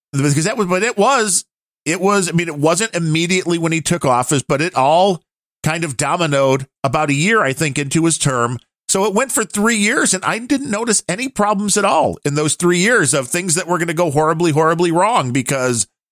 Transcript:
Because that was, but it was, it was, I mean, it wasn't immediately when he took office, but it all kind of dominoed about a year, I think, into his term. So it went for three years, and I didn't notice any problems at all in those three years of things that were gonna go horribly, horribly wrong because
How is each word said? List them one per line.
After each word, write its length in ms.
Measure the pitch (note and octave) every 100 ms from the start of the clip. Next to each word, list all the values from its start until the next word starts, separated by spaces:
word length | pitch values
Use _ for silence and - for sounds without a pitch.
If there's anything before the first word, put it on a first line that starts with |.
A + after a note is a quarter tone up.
| _
Because 320 | C#3 C#3+ C#3+
that 120 | E3+ A3+
was, 100 | F#3+
but 160 | F#3
it 140 | A3 G#3
was, 480 | A3 C#4 G#3+ - - _ _ _
it 160 | - E3
was, 280 | F#3+ G3+ E3+
I 40 |
mean, 160 | E3 E3+
it 80 | D3
wasn't 360 | D3+ E3+ A3
immediately 640 | F3 E3 D#3+ E3+ F#3 E3+ E3+
when 140 | E3
he 80 | E3
took 240 | - F3
office, 380 | C#3+ B2 B2+ C#3+
but 180 | - C#3
it 120 | E3+
all 480 | C3 C3+ E3 G3 F3 - _ _ _
kind 220 | D3+ E3
of 120 | E3 B2+
dominoed 680 | C#3+ F3 E3 C#3+ C3+ C3+ C3+ _
about 280 | C3+ D3+ D3+
a 40 |
year, 280 | C#3 F3+ A3+
I 100 | C#3
think, 260 | C3+ D#3+ -
into 260 | C#3 D#3+
his 120 | E3 D#3
term. 400 | D3 B2+ A#2+ B2 - _ -
So 160 | G3+ G#3
it 80 |
went 180 | G3 C4
for 120 | -
three 320 | G#3+ - G#3+ A3+
years, 380 | G#3 C#4+ D4+
and 100 | F#3
I 140 | - G#3
didn't 320 | B3 C#4 C#4+
notice 320 | G#3 A#3 G#3 -
any 200 | F#3 C4
problems 480 | - G#3 G#3 G#3 G#3
at 80 |
all 340 | G3 C4 G#2 E2
in 100 | C#3+
those 200 | C#3+ D3+
three 240 | - F3 F3
years 340 | G3 A#3+ D3
of 160 | D3+ B2+
things 280 | F3 F#3+ D#3+
that 100 | E3
were 120 | F3
gonna 140 | E3+
go 160 | D#3+ F3
horribly, 420 | C#3 D#3 E3 F3
horribly 400 | D3 D#3+ E3 F3
wrong 400 | E3 G3+ A#3 C3
because 560 | C3 A#2+ C3+ B2+ A#2+ - _ _